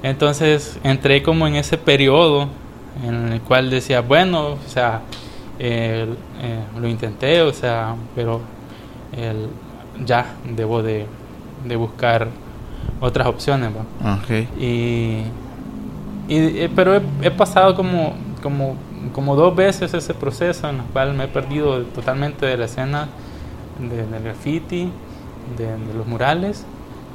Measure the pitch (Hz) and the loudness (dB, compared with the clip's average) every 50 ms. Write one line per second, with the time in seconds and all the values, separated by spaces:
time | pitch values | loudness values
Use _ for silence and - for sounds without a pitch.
0 | - 139 135 139 151 147 143 143 160 156 151 147 143 - - 131 - 135 135 127 | -2 -2 0 2 2 2 4 4 4 4 4 4 2 -4 -10 -4 0 0 0 2
1 | - 139 139 143 139 - 160 160 160 151 147 147 143 - - 160 - - 139 139 | 4 4 4 6 6 4 4 4 4 2 2 0 0 0 -2 0 4 4 6 6
2 | 139 135 131 151 170 160 147 143 143 143 - - - - - - - - - 139 | 8 8 8 8 8 8 6 4 2 0 -6 -10 -14 -16 -16 -16 -16 -12 -10 -6
3 | 127 117 117 117 117 117 113 113 117 - 127 127 131 127 131 127 123 - 135 123 | -4 -2 -2 -2 -2 -2 -2 -2 2 4 4 4 6 4 0 0 2 2 2 2
4 | 120 120 139 160 185 190 180 160 151 147 147 139 143 - - 127 123 120 110 113 | 4 6 6 6 6 6 2 0 0 -2 -4 -6 -10 -4 0 2 2 2 0 -2
5 | 110 - - - - - - - - - - - 131 120 117 117 117 113 113 113 | -6 -8 -14 -14 -14 -14 -14 -14 -14 -14 -10 -4 -2 -2 0 0 0 0 0 -2
6 | 113 110 117 117 - - - - 131 117 113 113 110 104 110 117 120 117 117 113 | -2 -4 -6 -8 -10 -14 -12 -8 -8 -6 -6 -6 -8 -8 -8 -4 -2 -2 -2 -2
7 | - 110 101 - - 135 165 175 165 151 131 - - 123 117 117 113 110 117 117 | -4 -6 -4 -2 2 4 6 6 6 4 2 0 -2 0 0 0 0 -2 -4 -6
8 | 113 - - 127 117 117 113 117 117 - - - - - - - - - - - | -8 -8 -4 -4 -2 0 -2 -2 -4 -10 -14 -16 -16 -16 -18 -18 -18 -18 -16 -16
9 | - - - 123 117 113 110 107 107 113 - - - - - - - - - 107 | -14 -12 -10 -6 -6 -4 -4 -4 -6 -6 -8 -12 -16 -16 -18 -18 -16 -16 -12 -10
10 | 120 117 123 120 123 - - - - 123 117 110 113 107 113 117 110 110 110 107 | 0 2 2 2 2 0 -8 -12 -10 -8 -4 -2 -2 0 0 0 0 0 -2 -2
11 | 104 107 110 - - - - - - - - - 127 120 120 113 117 110 - - | -4 -6 -10 -14 -16 -18 -18 -16 -16 -16 -14 -12 -8 -4 -2 -2 -2 -2 -4 0
12 | - 120 117 113 113 113 117 - - - - - - - - - - - - - | 2 4 4 4 2 0 -4 -10 -14 -14 -12 -12 -12 -12 -10 -6 -6 -6 -4 0
13 | 127 123 - 131 127 123 117 - - 147 143 135 123 110 104 107 110 - - - | 0 0 2 2 2 2 0 0 0 0 2 2 2 -2 -2 -4 -6 -8 -6 -4
14 | - 117 101 98 - - 117 110 113 120 - - 135 123 120 117 117 120 120 117 | 0 0 0 0 0 0 0 0 0 -2 -4 -4 -2 0 0 0 0 0 0 0
15 | 113 113 110 110 110 110 117 113 - - - - - - - - - - - - | 0 0 -2 -2 -4 -6 -8 -10 -12 -12 -12 -12 -12 -10 -10 -10 -10 -10 -10 -10
16 | - - - - - - 151 156 160 160 151 - 165 170 185 190 185 185 196 202 | -10 -10 -8 -8 -4 0 2 4 4 4 2 0 -2 2 4 4 6 6 6 4
17 | 196 - - - - 180 180 185 214 180 - 190 185 190 185 185 185 185 185 170 | 4 2 -2 2 2 2 4 4 2 6 8 8 8 8 6 4 2 2 2 2
18 | 160 151 - - - - - - - 147 143 139 139 135 135 135 - - - - | 2 0 -2 -6 -8 -10 -10 -6 -4 -2 0 0 0 -2 -2 -6 -10 -12 -12 -8
19 | 135 123 - - 139 143 139 139 160 180 180 170 185 196 190 - 185 160 - 170 | -8 -6 -4 -2 2 4 6 8 8 8 8 6 6 6 4 2 -2 -2 -2 -4
20 | - - 165 - - 135 120 - 170 175 175 175 - 151 143 131 120 120 - 131 | -2 -2 -4 -2 -2 -4 -2 0 0 0 0 0 -2 -4 -4 -4 -6 -4 0 0
21 | 135 139 143 139 135 139 - 139 131 131 143 147 151 147 131 127 123 120 - 131 | 2 2 2 0 -2 0 -2 -2 -2 0 0 2 2 2 2 2 -2 -4 -6 -4
22 | 113 131 131 139 143 147 139 - 151 135 131 120 117 113 - - 131 139 143 147 | -2 -2 0 0 0 -2 -2 0 0 0 2 0 -2 -2 -2 -4 -4 -2 -2 -2
23 | 151 139 - - - - - - - - - - - - - - 131 120 120 117 | -4 -6 -10 -14 -16 -14 -14 -12 -12 -12 -12 -14 -14 -14 -10 -10 -8 -6 -4 -4
24 | 113 107 113 110 110 113 107 - - 143 151 165 160 - 180 175 175 180 180 - | -4 -4 -6 -6 -6 -8 -8 -6 -4 -4 -2 -2 -4 -4 -4 -4 -4 -4 -6 -10
25 | - - - - - - - - - 127 123 117 113 113 113 110 110 110 107 113 | -14 -14 -16 -14 -14 -14 -14 -12 -12 -10 -8 -6 -6 -6 -6 -6 -8 -6 -6 -6
26 | 110 113 117 107 123 139 156 175 180 202 208 202 - - - - - - - - | -4 -4 -2 0 2 2 2 2 0 -4 -4 -6 -10 -14 -16 -16 -16 -16 -16 -16
27 | - - - | -16 -16 -14